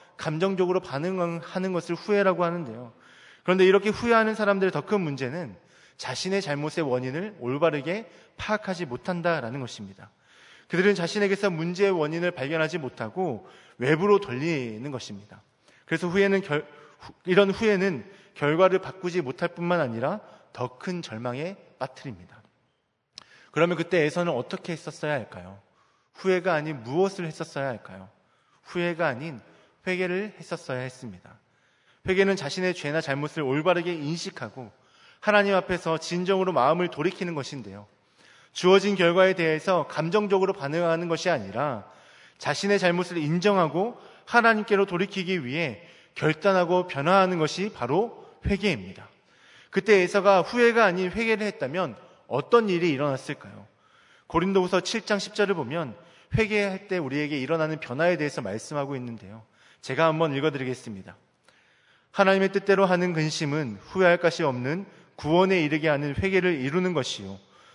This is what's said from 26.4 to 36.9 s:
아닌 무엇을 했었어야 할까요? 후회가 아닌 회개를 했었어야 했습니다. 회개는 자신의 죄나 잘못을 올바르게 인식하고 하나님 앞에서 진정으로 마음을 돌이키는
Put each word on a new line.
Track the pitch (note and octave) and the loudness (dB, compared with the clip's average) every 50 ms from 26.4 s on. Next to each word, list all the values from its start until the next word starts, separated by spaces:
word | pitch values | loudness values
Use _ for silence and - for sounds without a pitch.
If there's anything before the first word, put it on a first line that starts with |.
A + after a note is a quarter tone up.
| E3+ F#3+ E3+ | 2 0 0
아닌 | D3+ D3 D#3 D#3 C3+ A2 | 0 -2 -4 -8 -8 -8
무엇을 | A#2 C3 E3+ F#3+ G3 F#3+ - F3 | -6 0 0 0 0 0 -4 -8
했었어야 | D#3+ D3+ - E3 - - D3 C#3 C#3 | -8 -8 -10 -12 -10 -8 -6 -6 -6
할까요? | A#2+ G#2+ - - F#2+ F#2+ F#2+ G#2 _ _ _ _ _ _ _ _ _ _ _ | -6 -8 -10 -16 -18 -18 -18 -20 _ _ _ _ _ _ _ _ _ _ _
후회가 | - - F3 F3 F3 E3+ D#3+ E3+ | -10 -6 -4 -2 -2 -2 0 -2
아닌 | D#3 B2+ A#2 D3 E3+ D3+ A2+ - - - _ _ _ _ _ - | -2 -2 -2 -8 -10 -12 -12 -16 -20 -20 _ _ _ _ _ -6
회개를 | F#3+ F#3 F3+ F#3 F3+ F3 F#3 G#3 G#3+ G#3 - | -6 -4 -2 -2 -2 -2 -4 -6 -8 -12 -16
했었어야 | D#3+ - F3 D#3+ - - C#3 B2+ | -12 -10 -10 -10 -8 -6 -6 -6
했습니다. | B2+ C3 B2+ - - A#2+ F#2+ F2+ - - - - _ _ _ _ _ _ _ _ _ _ _ _ - - | -6 -8 -10 -12 -14 -14 -14 -16 -20 -20 -20 -20 _ _ _ _ _ _ _ _ _ _ _ _ -4 -2
회개는 | F#3+ F#3 G3 G3 G3 | 2 4 4 4 2
자신의 | F#3+ D#3+ C#3+ - F#3 F#3 F#3 F3 | 0 -2 -6 -6 -2 -2 -2 -2
죄나 | F3+ - D3 D3 D#3+ | -2 -4 -4 -2 -2
잘못을 | D3+ C#3+ C#3 C#3 D3 D3+ - E3 D3+ | -2 -2 -4 -4 -4 -6 -4 -4 -2
올바르게 | C3 C3 C#3+ D3+ F3+ F3+ F3 E3+ F3 F3 | 0 0 0 2 2 2 2 2 -4 -4
인식하고 | E3 D3 C#3+ E3 E3 - F#3+ - - C3 G#2+ - C3 B2+ G#2 - _ _ _ _ _ _ - - _ | -4 -4 -4 -6 -6 -6 -10 -10 -10 -12 -12 -12 -14 -16 -16 -18 _ _ _ _ _ _ -20 -18 _
하나님 | - - G#3 G#3 G3+ G3+ G3 | 0 4 4 4 6 4 4
앞에서 | F#3 F3 F#3 F#3+ E3+ - E3+ D#3+ D#3 | 2 2 0 -2 -4 -2 -2 -2 -2
진정으로 | - - E3+ F3 F3+ F3+ G3 F#3+ F#3+ F3+ F3 | -2 -4 -4 -2 0 0 2 2 2 0 2
마음을 | C#3 A#2+ C#3 D#3+ F3 F3+ | 2 4 4 4 2 0
돌이키는 | E3+ | -2